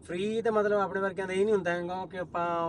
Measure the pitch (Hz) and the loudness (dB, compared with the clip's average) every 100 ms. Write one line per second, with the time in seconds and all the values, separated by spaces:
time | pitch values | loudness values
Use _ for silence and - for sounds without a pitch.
0 | - 175 202 220 226 214 208 208 190 196 | -6 -4 -2 0 2 2 4 2 2 0
1 | 196 185 185 190 208 208 175 175 175 180 | -2 -2 -4 2 4 4 2 -2 -2 -6
2 | 185 185 170 175 170 170 | -6 -8 -6 -2 0 0